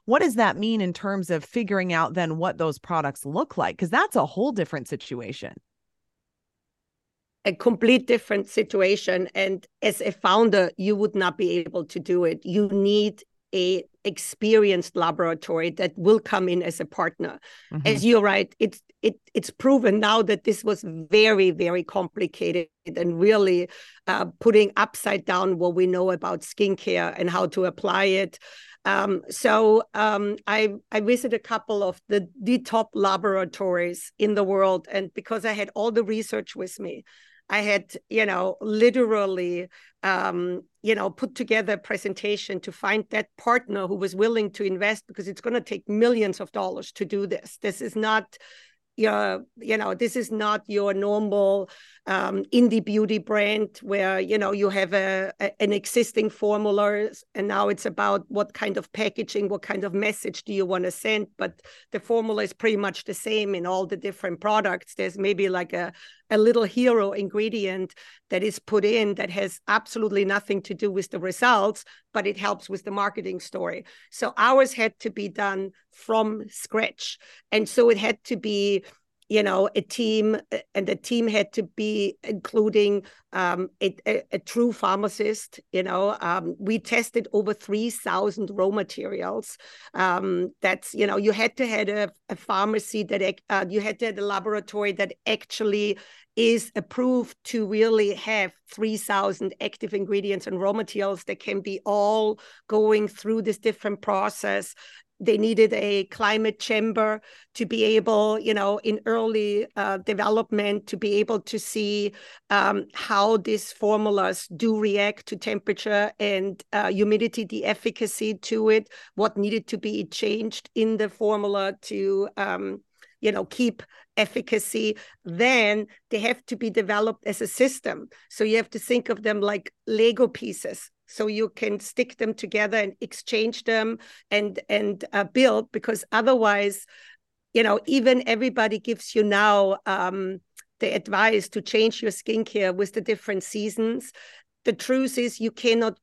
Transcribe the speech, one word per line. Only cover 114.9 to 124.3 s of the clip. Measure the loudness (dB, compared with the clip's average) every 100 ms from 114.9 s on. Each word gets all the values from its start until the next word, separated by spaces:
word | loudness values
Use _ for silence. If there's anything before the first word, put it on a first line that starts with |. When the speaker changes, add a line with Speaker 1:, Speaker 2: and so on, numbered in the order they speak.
| 2 0 -2 -10
Speaker 2:
to | -8
temperature | -4 -4 -2 -4 0 0 0 -2
and, | -2 0 -2 -8 -4
uh, | -2 0
humidity, | 2 2 2 0 -2
the | -6 -4 -4
efficacy | -2 -4 -4 -6 -4 -4 -4 -4
to | 0 4
it, | 4 2 -12 -12
what | -2 -2 0
needed | -2 -2 -4
to | -6
be | -6 -6 -6
changed | -4 -2 -2 -4 -8 -6
in | 0 2 2
the | -2
formula | -2 0 0 0 -2 -4 -6
to, | -8 -4 0 0 -2 -4
um, | -4 -4 -6 -10 -14 _ -20 _
you | -2
know, | -2 -6
keep | 0 0 -2 -12 -20 _ -2
efficacy. | -2